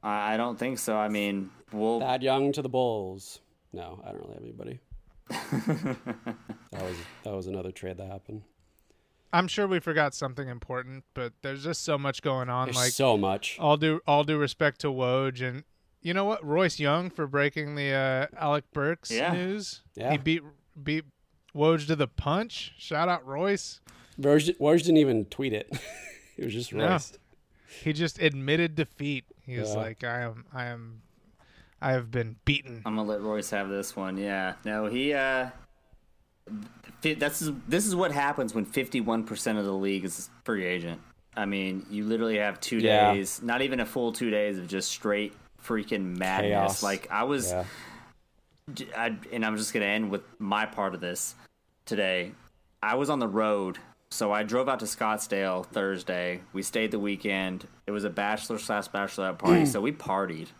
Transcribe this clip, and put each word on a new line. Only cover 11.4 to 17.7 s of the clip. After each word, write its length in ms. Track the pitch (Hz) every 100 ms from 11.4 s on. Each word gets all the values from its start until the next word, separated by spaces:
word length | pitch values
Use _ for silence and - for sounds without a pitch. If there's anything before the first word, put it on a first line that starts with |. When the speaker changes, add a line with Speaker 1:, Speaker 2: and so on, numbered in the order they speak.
Speaker 3:
there's 220 | 139 139
just 200 | 143 165
so 140 | - 147
much 240 | 139 135
going 280 | 151 131 127
on. 180 | 123 127
Speaker 2:
There's 80 | 123
Speaker 3:
Like, 160 | 123
Speaker 2:
so 260 | 123 135 110
much. 400 | 98 98 - -
Speaker 3:
all 180 | 156 151
due, 240 | 160 156 -
all 180 | 143
due 140 | 147 156
respect 440 | 143 - 151 -
to 60 | 151
Woj, 540 | 131 127 131 135 127
and 220 | 127 123 151 _ _ _
you 120 | 165
know 120 | 180 196
what? 200 | 214 156
Royce 320 | 151 185 -
Young 300 | 147 156 180
for 160 | 170 147
breaking 500 | 139 143 151 147